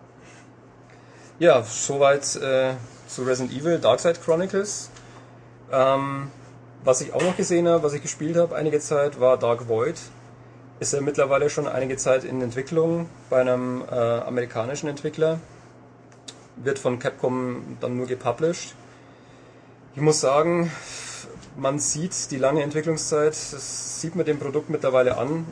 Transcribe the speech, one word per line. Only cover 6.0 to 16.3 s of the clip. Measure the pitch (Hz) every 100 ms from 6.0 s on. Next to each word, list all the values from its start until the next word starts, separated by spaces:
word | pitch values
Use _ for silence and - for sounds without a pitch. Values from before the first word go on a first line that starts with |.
| 139 139 139 - - - - -
was | 135 127
ich | 139
auch | -
noch | 175 180
gesehen | 185 175 170
habe, | 170
was | 151
ich | 143
gespielt | 147 - 151 165
habe | -
einige | 131 151 147
Zeit, | - 151 143 139
war | 123 127
Dark | 120 120 120
Void. | 110 131 170 - - - - - - - -
Ist | -
ja | 143
mittlerweile | 139 147 139 139 147
schon | - 143
einige | 127 131 131
Zeit | 139 131
in | - 131
Entwicklung | 123 120 131 165 165 170 170 - -
bei | 127
einem, | 127 127 127 127 127
äh, |
amerikanischen | 127 117 117 - 123 120 117 113 147 156
Entwickler. | - 156 151 160 165 - - - - - - - - -